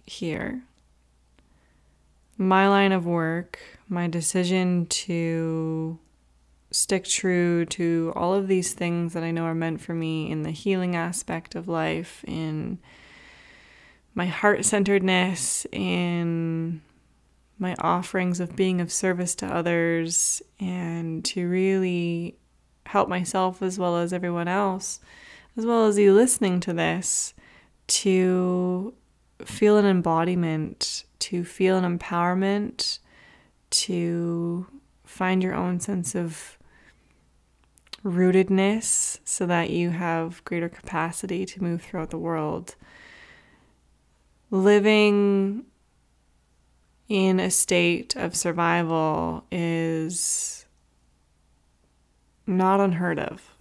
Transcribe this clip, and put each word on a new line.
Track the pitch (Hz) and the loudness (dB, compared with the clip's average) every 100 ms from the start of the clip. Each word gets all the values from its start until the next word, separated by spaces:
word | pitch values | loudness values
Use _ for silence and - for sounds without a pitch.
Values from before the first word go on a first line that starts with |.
| - | -20
here, | - 170 156 - 254 254 _ _ _ _ _ _ _ _ _ _ _ _ _ _ _ _ - | -10 -8 -6 -6 -10 -14 _ _ _ _ _ _ _ _ _ _ _ _ _ _ _ _ -2
my | 190 190 196 | 2 4 6
line | 196 196 | 6 4
of | 190 170 | 4 2
work, | 170 160 165 170 - - - - | 0 0 -2 -6 -12 -20 -18 -6
my | 175 175 | -4 -2
decision | 165 156 185 175 185 180 180 170 | -2 -2 0 2 2 2 2 0
to | - - 170 165 165 165 160 160 160 160 165 _ _ _ _ _ _ _ | -4 -4 -2 -2 -2 -2 -2 -2 -4 -6 -8 _ _ _ _ _ _ _
stick | - - 190 185 | -4 0 -2 -2
true | - 185 180 175 170 170 | -2 0 2 4 2 0
to | - 170 165 165 - | -2 0 0 0 -2
all | 175 | 0
of | 190 190 | 0 2
these | 190 180 | 0 0
things | - 175 170 170 | -2 -2 -2 -2
that | 170 | -4
I | 165 | -4
know | 165 165 | -2 -2
are | |
meant | 165 165 160 | -2 -2 -4
for | - | -6
me | 165 160 160 156 | -6 -4 -4 -4
in | 156 | -4
the | 156 | -6
healing | 156 202 190 180 175 | -4 -2 -2 0 -2
aspect | 170 175 - 165 - | -4 -6 -6 -8 -8
of | 170 170 | -12 -6
life, | 170 160 160 165 - - | -4 -2 -4 -6 -12 -10
in | 160 160 156 - 175 - - - - - - - - - - - _ _ - | -6 -6 -6 -6 -8 -12 -20 -20 -20 -20 -20 -20 -20 -20 -20 -20 _ _ -6
my | 180 | -4
heart-centeredness, | 156 208 208 - 208 196 196 185 185 180 180 - - - | 2 2 2 2 0 2 2 2 2 0 -2 -4 -4 -6
in | - 185 180 175 175 170 165 165 165 165 160 - _ _ _ _ _ _ - | -6 -2 0 0 0 -2 -2 -2 -4 -4 -8 -12 _ _ _ _ _ _ -8
my | 185 175 | -6 -2
offerings | 170 175 175 190 180 175 | 0 -2 -2 -2 -2 -2
of | 175 - | -4 -2
being | 190 180 | 0 0
of | 170 | -2
service | - 190 180 180 - | -2 -2 -2 -4 -6
to | 180 | -4
others, | 170 170 170 170 165 165 170 - - - - | -4 0 0 2 0 0 -2 -2 -2 -8 -10
and | 185 180 170 170 165 160 - | -8 -6 -6 -6 -6 -6 -6
to | - 175 | -4 0
really | 180 190 190 185 175 170 170 170 - _ _ _ _ - | 2 2 2 0 0 -2 -2 -6 -12 _ _ _ _ -2
help | 202 - | 0 2
myself | 180 175 190 185 185 | 0 -2 0 0 0
as | 185 185 | -4 -2
well | 180 170 | 0 0
as | 170 | -2
everyone | 180 180 170 170 | -2 -2 -2 -2
else, | 185 202 190 - - - - - - - - | 0 0 -2 -6 -12 -16 -20 -20 -20 -14 -4
as | 226 | 0
well | 233 220 | 4 4
as | 202 | 6
you | 196 | 8
listening | 196 254 - 196 180 | 8 8 4 0 0
to | 175 | 0
this, | 170 165 190 185 - - - - - _ _ - | -2 0 -2 -2 -4 -4 -10 -20 -20 _ _ -4
to | - 202 185 185 185 180 180 180 180 202 254 _ _ _ - - | 0 2 4 4 2 2 0 0 -2 -4 -10 _ _ _ -18 -14
feel | - 208 208 | 0 4 6
an | 202 | 6
embodiment, | 185 165 160 170 180 165 156 156 - - - - - | 4 2 2 2 2 0 -2 -4 -6 -6 -6 -12 -10
to | - 175 | -6 -4
feel | 175 - 185 185 | -6 0 2 4
an | 180 175 | 2 -2
empowerment, | - 175 175 180 196 202 208 - - - _ _ - - _ _ _ | -2 0 2 2 2 0 -2 -4 -6 -6 _ _ -20 -20 _ _ _
to | - - 180 170 170 170 170 170 175 185 277 _ _ - | -2 -2 -2 0 -2 -2 -2 -2 -4 -8 -14 _ _ -16
find | - 185 185 | -4 0 2
your | 185 | 2
own | - 180 180 | 0 -2 -2
sense | - 190 170 175 | -4 -4 -4 -4
of | 170 160 - - _ _ _ _ _ _ _ _ _ _ _ _ - - | -4 -8 -14 -20 _ _ _ _ _ _ _ _ _ _ _ _ -20 -8
rootedness | 202 175 185 185 190 190 196 220 - - - - | -2 4 6 6 4 4 4 2 0 -2 -2 -6
so | - - 175 | -8 -4 0
that | 175 170 | 0 0
you | 170 175 | 0 0
have | 170 175 165 165 170 | -2 -2 -2 -4 -8
greater | - 175 170 | -8 -6 -6
capacity | - - 165 165 170 190 180 185 | -8 -8 -4 -4 -6 -6 -6 -6
to | - | -6
move | 180 170 | -4 -4
throughout | - 185 160 | -6 -8 -8
the | 165 | -6
world. | 165 165 151 170 175 - - - - - - - _ _ _ _ _ _ _ _ _ _ _ | -4 -4 -4 -6 -8 -18 -20 -20 -20 -20 -20 -20 _ _ _ _ _ _ _ _ _ _ _
Living | 190 190 208 202 214 214 202 202 196 196 208 - _ _ _ _ _ _ _ _ _ _ _ _ _ - | 2 6 6 6 6 6 6 4 2 0 -4 -10 _ _ _ _ _ _ _ _ _ _ _ _ _ -4
in | 208 190 185 | 2 4 4
a | 185 | 2
state | 180 - 180 175 170 - - | 0 2 2 2 0 -4 -6
of | 180 - | -4 -4
survival | 175 170 170 170 165 165 156 156 165 160 - | -2 0 2 2 0 0 0 0 -2 -6 -8
is | 180 170 165 165 160 160 175 - - - - - _ _ _ _ _ _ _ _ _ _ _ _ _ _ _ _ _ - | -4 -2 -2 -2 -2 -4 -4 -4 -4 -6 -10 -18 _ _ _ _ _ _ _ _ _ _ _ _ _ _ _ _ _ -2
not | 185 185 196 | 2 4 4
unheard | 196 170 180 156 | 2 0 -2 -2
of. | - - - _ | -6 -10 -16 _